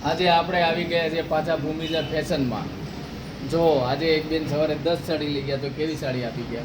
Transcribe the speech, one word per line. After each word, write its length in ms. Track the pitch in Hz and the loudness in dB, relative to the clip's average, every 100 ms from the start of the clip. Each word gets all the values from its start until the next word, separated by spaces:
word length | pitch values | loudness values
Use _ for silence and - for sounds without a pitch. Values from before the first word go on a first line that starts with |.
આજે 260 | 143 165 180 | 0 2 6
આપણે 320 | 170 - 180 | 6 4 2
આવી 220 | 170 165 | 2 2
ગયા 260 | 170 170 160 | 0 0 2
છે 200 | 165 156 | 0 0
પાછા 260 | 156 156 160 | 0 0 0
ભૂમિજા 460 | 147 156 160 160 | 0 -4 -2 -2
ફેશનમાં. 640 | 143 156 143 160 131 107 76 - 73 - - - - - 135 | 0 -2 0 0 0 -2 -6 -8 -8 -10 -10 -10 -10 -10 -2
જો, 120 | 160 | 4
આજે 440 | 165 147 123 139 160 | 6 6 4 0 2
એક 240 | 156 151 | 2 2
બેન 180 | 160 147 | -2 0
સવારે 280 | 147 156 147 | 0 0 0
દસ 140 | 147 165 - | 0 -2 -2
સાડી 200 | 156 147 | -2 -2
લઈ 140 | 143 | -2
ગયા, 160 | 135 135 | -2 -4
તો 120 | 139 | -4
કેવી 260 | 131 156 147 | -4 -4 -2
સાડી 280 | 143 127 | -4 -2
આપી 220 | 120 120 117 | -4 -6 -6
ગયા. 100 | 117 | -6